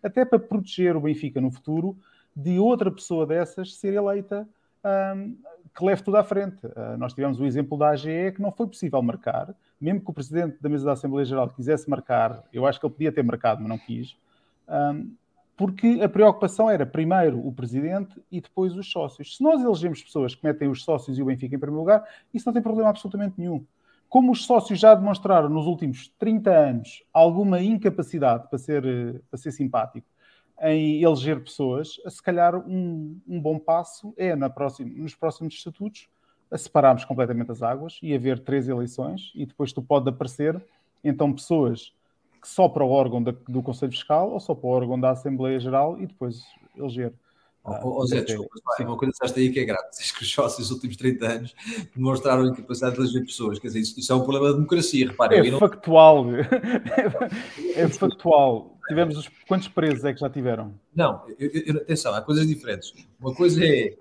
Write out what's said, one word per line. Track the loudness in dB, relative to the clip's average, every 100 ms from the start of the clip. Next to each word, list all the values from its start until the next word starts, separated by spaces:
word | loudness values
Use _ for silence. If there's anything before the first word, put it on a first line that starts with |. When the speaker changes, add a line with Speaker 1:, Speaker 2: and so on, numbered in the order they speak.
Speaker 1:
até | -4 0
para | 2 2
proteger | 2 -4 -6 -2 0 2
o |
Benfica | -2 -4 -4 -2
no | -4
futuro | -4 -6 -4 -4 -8 _ _ _ -8
de | -2 2
outra | 2 2 0
pessoa | -4 -6 -4 0
dessas | -2 -2 -8 -14 -8
ser | -4
eleita, | -2 -2 -4 -6 -10 -10 _ _ _
ah, | -2 -2 -2 -6 -10 -14 -20 -20 -20
que | -4
leve | 0 0
tudo | 2 2
à |
frente. | 2 -2 -4 -10 -14 -12
Ah, | -10 -8
nós | -8
tivemos | -4 -4 -2
o | -2
exemplo | -2 -4 0
da | 0
A | 0
G | -2 -4 -4
E, |
que | -4
não | -6
foi | -4 -8
possível | -6 -4 -2
marcar, | -2 -4 -6 -6 -8 -14 _ _
mesmo | -4 -4
que | -6
o |
presidente | -10 -6 -4 -4 -6
da | -4
mesa | -2 -2
da |
Assembleia | -2 -4 -4 -2
Geral | -2 -4
quisesse | -4 -2 -2 -2
marcar, | -6 -2 0 0 -4 -12
eu | -2 -2
acho | -2
que | -6
ele |
podia | -4 -2
ter | 0
marcado, | -2 0 -2 -2
mas | -4
não | -10
quis, | -10 -10 -10 -16 _ _ _ _ -8
ah, | -2 -2 -4 -10 -16 _ _ _ -4
porque | -4 2 2 4
a | 2
preocupação | 6 6 6 0 0 2
era | 2 0
primeiro | -2 0 2 2 0 -6
o |
presidente | -8 -6 -4 -4 -4 -6 -14 _
e | -12
depois | -8 -4 -2 -4
os | -8
sócios. | -6 -6 -10 -18 0
Se |
nós | 2 4
elegemos | 2 0 -2 -6
pessoas | -6 -2 -2 -2
que | -2
metem | 0 -2
os | -2
sócios | -2 -2 -2 -4
e |
o | -2
Benfica | -4 -4 -6
em |
primeiro | -6 -4
lugar, | 4 4 2 -14 _
isso | -6 -2
não |
tem | -2
problema | -2 0 0
absolutamente | 0 -6 -6 -6 -6
nenhum. | -6 -6 -10 _ _ _ _
Como | 4 4
os | 2 2
sócios | 2 2 6
já | 10
demonstraram | 10 6 -2 2 4 4
nos | 0 -2
últimos | -2 -4 -6 -14 _
trinta | -2 0 4
anos | 6 6 0 -8 -16 _
alguma | 6 6 6 2 2
incapacidade, | 2 0 0 -2 -4 0 2 2 -2
para | -8
ser, | -4 -2 -2
eh, | -4 -6 -10 -14
para | -12
ser | -12
simpático, | -6 -2 -2 -4 -8 -20 _ _ _ _ -4
em | 0 2 2 4
eleger | 4 4 0 -4
pessoas, | -6 -6 -2 -2 -6 -12 -18
se | -8
calhar | -4 2 2
um, | 2 -4 -6 -4 -6 -10 -14 -10
um | -4
bom | -2 -2
passo | 0 -2 -2 -12 -18 -6
é, | -2 -2
na | -4
próxima, | -4 -6 -6 -12 -12
nos | -14 -6
próximos | -6 -6 -10
estatutos, | -10 -16 -10 -12 -12 -20 _ _ _ _
a | -12
separarmos | 0 4 6 6 0
completamente | -2 -2 -2 -6
as | -4
águas | -4 -4 -8 -12
e | -4
haver | -2 -2 -4
três | -2 -4 -2
eleições, | -4 -6 -6 -8 -8 -12 -12
e | -12
depois | -6 -6
tu | -6
pode | 0 2 2
aparecer, | -2 -8 -4 -2 -4 -10 _ _ _
então, | -4 0 0
pessoas | 0 -2 0 2 -2 -10 _ _ _ _ _
que | -8
só | 2 2
para | 4 4
o |
órgão | 4 2 0
da, | -2 -4 -6
do | -6
Conselho | -4 -6 -6
Fiscal | -6 0 0 0
ou | -4
só | -6
para | -4 0
o |
órgão | 0 0 0
da | 0
Assembleia | 0 -4 -2 -2 -2
Geral | 0 0 0 -2
e | -10
depois | -8 -8 -8 -16 -20 _ -12
eleger. | -10 -6 -8 -10 _ _ _ _
Speaker 2:
Ó, | -12
Speaker 1:
Ah, | -8
Speaker 2:
ó, | -6 -2
ó, | 0
Zé, | 0
Speaker 1:
sim. | -2
Speaker 2:
desculpa, | -6 -8 -10
só | -6 -4
Speaker 1:
Sim. |
Speaker 2:
uma | -4 -4
coisa | -4
que | -2
disseste | -4 0
aí | 0
que | 0
é | -2
grave. | -4 -8
Diz | -10 -10
que | -8
os | -4
sócios | -2 -2 -2 -6
nos |
últimos | -6 -8 -2
trinta | -2 0 -2
anos | -4 -8 -14 -12 -12 -10 -4
demonstraram | -2 0 2 4
a | 2
incapacidade | 0 -8 -4 -4
de | 0
eleger | -2 -2 -4
pessoas. | -6 -6 -6
Quer | -6
dizer, | -4
isso, | -4 -6
isso | 0
é | 2
um |
problema | 2 2 2
da |
democracia, | 2 2 0 2 0 0
reparem. | 2 6 6
Speaker 1:
É | 6
Speaker 2:
Eu |
não | 4
Speaker 1:
factual. | 2 2 6 10 12 10 6
<laughs> | -2 0 -2 0 -4 0 0 0 -2 -4 -6 -12 -10 -6 0
É | 0
factual. | 0 -2 0 4 6 6 2 -6 -16 -4
Tivemos | 0 0 -2
os, | -10 -20 -2
quantos | -2 -2
presos | 0 0 0 -2
é |
que | -4
já | -6
tiveram? | -2 -2 -2 -6 -14 _ 0
Speaker 2:
Não, | 0 -2 -10 -8
eu, | -6
eu, | -4 -4
eu, | -4
atenção, | -2 -2 -2
há | -4
coisas | 0 0 2
diferentes. | 0 -6 -10 -10 -20 -20 _
Uma | -10
coisa | 2 2 4 4
é | 4 2 -2